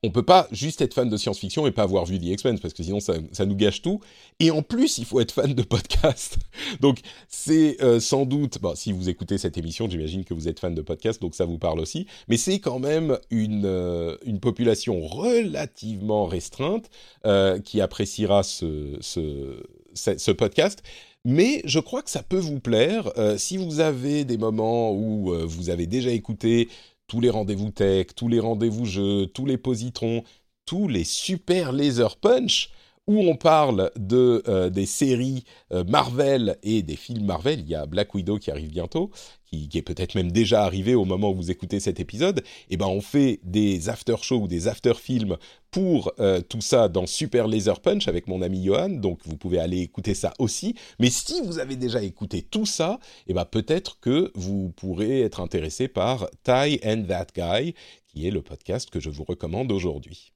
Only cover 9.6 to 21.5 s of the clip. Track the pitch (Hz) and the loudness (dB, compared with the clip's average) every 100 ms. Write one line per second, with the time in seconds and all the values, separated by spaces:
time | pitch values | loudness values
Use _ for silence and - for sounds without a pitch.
9.6 | 82 82 110 87 78 92 92 82 80 80 | -8 -4 -4 -2 -4 -6 -6 -6 -4 -4
10.6 | 90 85 76 80 113 110 90 - 87 85 | -4 -4 -4 -4 -2 -2 -6 -2 -2 0
11.6 | 85 80 80 160 190 - - 117 185 196 | -2 -2 -4 -6 -10 -14 0 0 2 0
12.6 | 170 127 135 156 160 127 - 117 107 104 | -2 -4 0 0 0 -2 0 -2 0 0
13.6 | 101 92 90 87 85 78 - 101 123 - | 0 0 -2 -2 -4 -6 -6 -2 -2 2
14.6 | 120 107 - 92 78 104 214 233 214 143 | 2 2 0 -2 -4 -4 2 2 2 -4
15.6 | 147 - 107 107 104 107 95 90 - - | -8 -10 -10 -6 0 0 0 -2 -6 -6
16.6 | 139 220 226 - - _ 110 98 98 92 | -2 -2 -6 -20 -20 _ 2 4 4 2
17.6 | - 107 - - 104 - 104 101 95 - | 0 0 0 0 -4 -2 4 4 2 -4
18.6 | 82 76 71 71 - - 78 71 67 62 | -4 -4 -8 -10 -8 -6 -4 -6 -10 -12
19.6 | - - _ 85 - 92 - 101 107 - | -16 -20 _ -6 -2 -2 0 2 2 2
20.6 | 170 - - - - _ 120 139 220 | 0 0 -18 -20 -20 _ 0 4 4